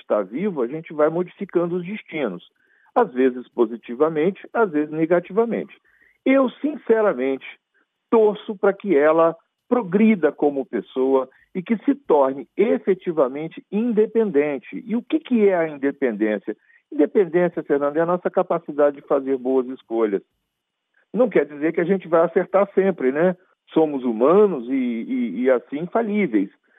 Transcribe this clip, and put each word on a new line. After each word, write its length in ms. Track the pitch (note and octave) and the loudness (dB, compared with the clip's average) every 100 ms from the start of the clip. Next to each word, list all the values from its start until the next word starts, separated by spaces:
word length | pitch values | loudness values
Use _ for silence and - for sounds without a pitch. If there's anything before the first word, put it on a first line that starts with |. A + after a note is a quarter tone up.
| - | -4
tá 160 | G#2+ | -2
vivo, 400 | F#2+ B2+ G#3 D#3 | -2 -4 -4 -4
a 40 | A#2 | -6
gente 280 | D#3 D#3+ | -6 -8
vai 160 | D3+ D3+ | -2 0
modificando 680 | E3 F3 - F#3+ F3 F3 F3+ | 0 -6 -10 -4 -2 -2 -4
os 80 | |
destinos. 640 | F3 G#3+ - D#3 A#2+ F2 - _ _ _ _ | -6 -12 -10 -6 -6 -6 -14 _ _ _ _
Às 180 | C4 G3+ | -2 0
vezes 360 | B2+ C3 B2 A#2 | 2 0 0 -6
positivamente, 1000 | A#2+ A2+ A#2 - A#2+ D#3 D#3 E3+ F#3+ - | -2 -2 -2 -8 -2 0 0 -2 -4 -4
às 180 | - G#3+ | -2 0
vezes 200 | D3 D3+ | 0 -4
negativamente. 840 | D#3 D#3+ F3 F3 F#3+ A#3 A#2+ D#2 - _ _ _ _ | -2 0 0 0 -2 -2 -4 -8 -16 _ _ _ _
Eu, 240 | C4 C4+ B3+ - | 2 2 2 -2
sinceramente, 840 | C#4+ C#4+ - A3 G#3 C3 C3 C3+ - - _ _ _ _ _ | -8 -4 0 2 2 0 -2 -4 -8 -20 _ _ _ _ _
torço 460 | A3+ G#3+ G3+ - G3+ | 4 4 2 -8 -2
pra 160 | G3+ | 0
que 240 | F#3+ G3+ C#3+ | 0 2 4
ela 400 | D3+ E3 E3 E3 _ _ - | 4 4 2 0 _ _ -2
progrida 640 | B3 F#3 G3 A3 G3+ D3 | -2 0 2 4 4 0
como 340 | - D3 C#3 | 0 -2 -2
pessoa 640 | B2 A2 - C3 C3 C3 B2+ _ _ | -6 -6 -6 -2 0 0 0 _ _
e 80 | F#3+ | -8
que 140 | F3 A3+ | -4 -2
se 160 | - | -2
torne 540 | - - D3+ C3 C#3 - - | -2 2 2 2 -2 -6 -2
efetivamente 1080 | A3 B3+ - F#3 F#3+ D#3+ B2+ C#3+ D#3+ - - | 0 0 0 -2 -2 0 0 -2 -10 -14 -6
independente. 1120 | G3+ A#3+ G#3 A3 A#3 G#3+ C#3+ D3+ C3+ - F#3+ A3+ | -4 0 0 0 0 0 0 0 -4 -8 -12 -6
E 80 | |
o 80 | A#3 | -6
que 160 | - D#4 | -4 -6
que 300 | - A#3+ G3+ | 0 2 4
é 80 | F3+ | 2
a 120 | D#3+ | -2
independência? 880 | C#3+ C#3 C#3 B2+ G#2 G#2+ G#2 - G#2+ _ _ _ | -4 -4 -2 -2 0 -2 -2 -6 -12 _ _ _
Independência, 720 | D4 D4 A#3+ E3+ E3+ F3 E3 | -2 0 2 0 0 0 -2
Fernanda, 360 | - C#3+ C#3+ D3+ | -2 -2 0 -2
é 40 | |
a 40 | E3+ | 0
nossa 240 | F3+ F#3+ | -2 -2
capacidade 680 | G3 F3+ E3+ - C#3+ D3 C#3 | -2 -2 -4 -4 0 0 0
de 60 | - | -2
fazer 300 | C#3+ C3+ C3 | -2 0 -2
boas 280 | B2 C3 B2 | 0 0 -2
escolhas. 540 | C3 - A#2 A2 F#2+ - _ _ _ _ _ _ _ _ | -8 -6 -2 0 -2 -6 _ _ _ _ _ _ _ _
Não 160 | G3 B3 | -2 0
quer 180 | F3+ C#3+ | 0 -2
dizer 260 | D3 D#3+ | -2 -4
que 80 | E3 | -2
a 40 | |
gente 220 | E3+ F#3+ E3+ | -2 -2 0
vai 160 | E3 | 0
acertar 480 | E3+ F#3+ F3 F#3+ G3 | 2 0 0 0 0
sempre, 360 | - G3 - C3 | 0 0 0 -2
né? 240 | C#3+ F3+ F3+ _ _ _ | 0 0 -2 _ _ _
Somos 320 | D#3+ D#3 C#3 | 0 0 0
humanos 640 | B2 A2 C3+ F#3+ G#3 D3+ A#2 | -4 2 4 6 4 0 -4
e, 40 | |
e, 720 | C3+ B2 A#2 A2+ B2+ A#2 F#2 | -4 -2 -4 -4 -4 -4 -2
e 80 | B2+ | 0
assim 360 | B2 - C#3 E3+ | 0 -2 -10 -4
falíveis. 640 | A3+ A3+ G#3 F#3 G#2+ G2+ _ _ | -4 -2 -2 0 0 -2 _ _